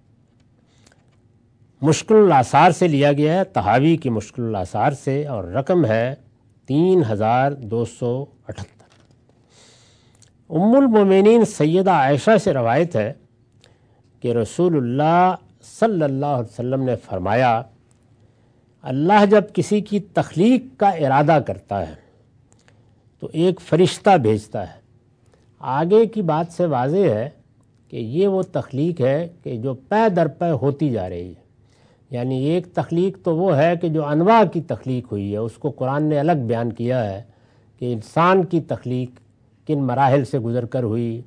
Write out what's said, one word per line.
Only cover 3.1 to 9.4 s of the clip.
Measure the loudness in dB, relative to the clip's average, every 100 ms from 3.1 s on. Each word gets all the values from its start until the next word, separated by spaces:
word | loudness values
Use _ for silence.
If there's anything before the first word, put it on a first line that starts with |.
گیا | 2 0 0
ہے، |
طحاوی | -2 -2 0 2 2 0
کی | -2
مشکل | -4 -6 -8
الاثار | -6 -6 -6 -2 -2
سے، | -2 -6 -6 -6
اور | -8
رقم | -6 -6 0 0 2
ہے | 0 -2 -6 _ _ _ _ -4
تین | 0 2 2 0
ہزار | 0 0 2 0
دو | -4 -8 -6
سو | -6 -6 -6 -6 -8 _ -18
اٹھتر۔ | -16 -16 _ _ _ _ _ _ _